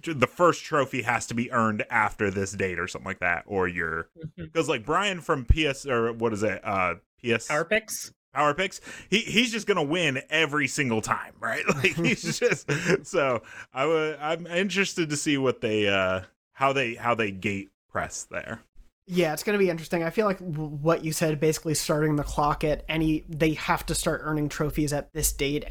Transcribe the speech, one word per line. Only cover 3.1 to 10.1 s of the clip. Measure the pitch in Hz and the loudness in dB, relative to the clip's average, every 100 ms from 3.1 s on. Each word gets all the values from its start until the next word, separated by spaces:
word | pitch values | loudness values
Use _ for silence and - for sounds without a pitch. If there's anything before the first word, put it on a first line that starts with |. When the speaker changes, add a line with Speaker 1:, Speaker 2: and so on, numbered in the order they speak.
| 95 | -2
Speaker 1:
that, | 90 85 - | 0 0 -2
or | 98 92 | 0 0
you're | 87 82 80 - 170 | 0 -4 -4 -8 -12
Speaker 2:
Mm-hmm. | 160 - 160 | -16 -14 -6
Speaker 1:
'cause, | 160 147 | -2 0
like, | 131 104 | -2 0
Brian | 170 202 180 | 0 0 -4
from | 160 151 120 | -2 -2 2
P | 160 151 | 4 4
S, | 135 139 | 0 0
or | 120 117 | 0 0
what | 117 113 | 0 -2
is | 104 | 0
it, | 107 95 | -2 -2
uh, | 107 98 90 85 _ _ | -2 0 0 -2 _ _
P | 120 | 0
S? | 113 - | 0 0
Speaker 2:
Power | 151 165 | -2 2
Picks? | 214 214 - - _ _ | -2 -2 -10 -10 _ _
Speaker 1:
Power | 135 147 | 2 2
Picks. | 143 190 - - - - | 2 -2 -4 -16 -14 0
He, | 208 | 0
he's | 226 180 240 | 2 2 2
just | 220 - | 0 0
gonna | 196 | 0
win | 143 180 156 | 2 2 0